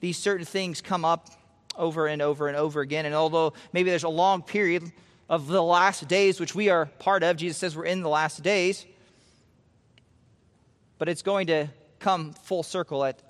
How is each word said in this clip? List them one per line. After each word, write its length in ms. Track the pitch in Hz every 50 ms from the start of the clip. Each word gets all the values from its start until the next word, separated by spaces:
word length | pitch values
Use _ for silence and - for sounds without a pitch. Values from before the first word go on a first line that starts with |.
these 180 | - 180 165 -
certain 260 | - 202 202 180 165
things 380 | - - 196 190 180 160 - -
come 240 | - 196 175 160
up 240 | 165 170 165 - - - - _ _ _ _ _ - -
over 320 | - 170 165 156 160 156
and 140 | 151 151 147
over 280 | 147 147 147 143 147 143
and 80 | 143
over 260 | 147 151 156 147 151 139
again. 240 | 139 147 156 156
And 80 | 147 147
although 400 | 151 160 156 160 165 160 156 - - - - -
maybe 160 | 180 180 185
there's 160 | 175 160 165
a 60 | 165
long 320 | 156 165 180 190 196 180 -
period 500 | - - 208 208 175 170 180 165 170 - - - _ _ _ _ -
of 160 | 165 160 139
the 160 | 139 180 196 165
last 440 | 170 175 175 185 196 190 - 156
days, 320 | 135 175 196 202 196 180 -
which 160 | 170 - -
we 140 | 185 214 202
are 160 | 180 165 156 147 - -
part 240 | - 190 196 190 160
of, 160 | 170 175 151
Jesus 180 | 165 175 156
says 180 | - 190 180 151
we're 120 | 156 170
in 160 | 165 185 190 175
the 80 | 156
last 320 | 151 151 156 156 - - 143
days, 420 | 185 208 196 175 185 202 - - - - _ _ _ _ _ _ _ _ _ _ _ _ _ _ _ _ _ _ _ _ _ _ _ _ _ _ _ _ _ _ _ _ _ _ _ _ _ _ _ _ _
but 100 | 160 165
it's 140 | 170 - -
going 240 | 196 202 196 190
to 220 | 165 160 151 147 151 - - _ _ _ _
come 360 | - 202 190 175 156 151 -
full 280 | - - - 190 175 156
circle 420 | - - 185 165 - 151 135 139
at 180 | 135 127 - _ _